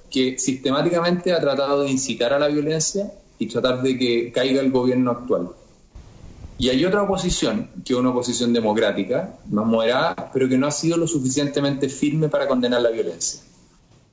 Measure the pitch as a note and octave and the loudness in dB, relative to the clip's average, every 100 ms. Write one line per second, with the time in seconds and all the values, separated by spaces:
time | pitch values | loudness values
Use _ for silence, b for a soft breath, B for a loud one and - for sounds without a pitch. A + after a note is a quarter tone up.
0 | - C3 B2+ C3 - B2+ C3+ C#3 E3+ E3+ | -6 0 0 0 -4 -2 0 0 2 2
1 | E3+ F3 F3+ E3+ C#3+ C3+ C#3 C#3+ C#3 C3 | 2 0 0 0 2 0 2 2 2 0
2 | B2 A2+ A#2+ C#3+ D3 D3 D3 D#3+ D#3 G3 | -2 -2 2 2 2 0 0 -2 -2 -4
3 | G3+ - - - A2+ A#2+ B2+ B2+ C3 B2 | -6 -10 -20 -8 -4 0 0 2 0 0
4 | B2 A#2 A#2+ B2+ C3+ C3+ C3+ C3 B2 B2+ | 2 0 0 0 2 2 2 2 2 2
5 | B2 A#2 - F#2 F2+ - - - - - | 2 0 -2 -2 -2 -12 -20 -20 -20 -20
6 | - - - - - - B2+ C3 F3+ G#3 | -20 -20 -20 -20 -18 -2 0 2 2 2
7 | G3 F#3+ F3+ - C3 G#2 - - - B2 | 0 0 0 0 0 -2 -6 -12 -2 0
8 | B2+ B2 B2 A#2+ A#2+ A#2 G#2+ G#2+ G#2+ G2 | 2 0 -2 -2 2 2 2 2 2 0
9 | G2 C3+ F#3+ - - G#2 A2+ A2+ A2+ C3 | -2 -2 -4 -10 -4 -2 2 2 2 2
10 | E3 - - C3 C3 B2+ C#3+ D3 D#3+ E3+ | 0 -4 -6 0 2 2 0 0 0 0
11 | D#3 D3 B2+ D3 C#3 C#3+ C#3 C3 C3+ - | 0 0 0 0 -2 0 -2 -2 -4 -2
12 | D3 D#3 D3+ C#3+ C#3 B2+ B2 B2 A#2+ A2+ | 0 0 0 0 0 0 2 2 2 0
13 | F#2 E2 - - - - - _ _ - | -4 -4 -6 -8 -16 -20 -20 _ _ -20
14 | _ | _